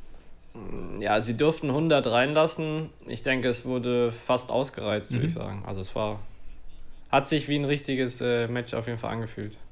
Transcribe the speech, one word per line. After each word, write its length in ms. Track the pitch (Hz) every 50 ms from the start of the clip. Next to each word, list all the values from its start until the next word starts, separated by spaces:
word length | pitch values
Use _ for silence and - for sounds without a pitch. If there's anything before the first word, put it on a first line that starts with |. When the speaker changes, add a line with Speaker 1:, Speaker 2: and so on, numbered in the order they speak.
| - - - - - - - - - - - 117 101 - - 117 113 107 107 104
Speaker 1:
Ja, 220 | 107 101 107 107
sie 160 | 110 117 117 117
durften 340 | 147 156 160 - 156 139
hundert 360 | 131 151 160 165 151 139 123 123
reinlassen. 840 | 113 120 127 143 151 156 160 160 - - 160 156 151 156 156 147 - - -
Ich 160 | - 120 113
denke, 260 | - 139 131 127 120 127
es 160 | 117 - -
wurde 460 | 127 127 123 123 123 123 120 120 117
fast 380 | 117 - - - 127 123 - -
ausgereizt, 640 | 110 123 135 135 - 117 110 104 107 104 104 -
würde 100 | 123 117 -
Speaker 2:
Mhm. 40 | -
Speaker 1:
ich 60 | -
sagen. 300 | - - - 98 98 98 -
Also 140 | 104 101
es 140 | 95 - -
war, 240 | - 107 107 107 107 - - - - - - - - - - - - - - - - - -
hat 160 | - 139 143 -
sich 200 | 160 147 127 139
wie 100 | 147 147
ein 80 | 143
richtiges, 560 | 139 147 143 - - 131 127 131 120 123 -
äh, 260 | 123 123 120 117 117 117
Match 260 | 120 123 120 - -
auf 140 | 117 113 120
jeden 100 | 117 113
Fall 140 | - 113 113
angefühlt. 420 | 113 113 113 - - 104 104 - - - -